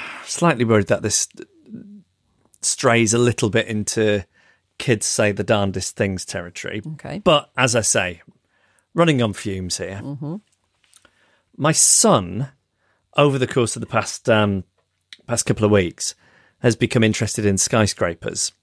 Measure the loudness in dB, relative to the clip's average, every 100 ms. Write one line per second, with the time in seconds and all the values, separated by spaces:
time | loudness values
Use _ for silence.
0 | -14 -16 -12 0 2 4 4 4 2 0
1 | 0 -2 -4 -10 -20 _ -20 -18 -18 -20
2 | _ _ _ _ _ _ -6 0 2 4
3 | 4 4 2 2 0 0 0 -4 -2 0
4 | 2 0 -2 _ _ _ _ -6 -2 0
5 | 0 0 0 0 0 0 0 -4 -6 -4
6 | -4 -4 -8 -10 -10 -12 -10 -10 -10 -14
7 | -12 -2 2 2 0 -2 0 2 0 0
8 | -2 -6 _ _ _ _ _ _ _ 0
9 | 2 2 0 -2 -8 -6 -6 -6 -8 -10
10 | -12 -10 -10 -10 -14 _ _ _ _ _
11 | _ _ _ _ _ -4 -2 2 2 4
12 | 4 4 0 -6 -8 _ _ _ _ _
13 | _ 2 2 2 0 0 -2 -4 -4 -4
14 | -4 -4 2 2 2 0 -6 _ _ _
15 | _ -20 -6 -4 -2 0 4 4 2 -4
16 | -10 -10 _ _ _ _ 0 0 0 2
17 | 2 0 -4 -2 0 0 0 2 0 0
18 | -4 -4 -8 -6 -8 -8